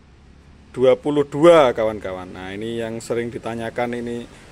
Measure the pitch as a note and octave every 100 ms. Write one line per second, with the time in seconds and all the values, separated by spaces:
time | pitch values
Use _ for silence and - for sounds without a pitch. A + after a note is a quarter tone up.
0 | _ - - - - - - - B2+ B2+
1 | D3+ D3 C#3+ C#3+ E3+ E3 C3 A#2 A2 G#2+
2 | F#2 F#2 F#2 F#2 F#2 G2+ A2+ A#2 A2+ A2+
3 | - A#2+ A#2 A2+ A#2 A#2 A2+ A#2 A#2+ A#2+
4 | A#2+ A#2+ A#2+ - -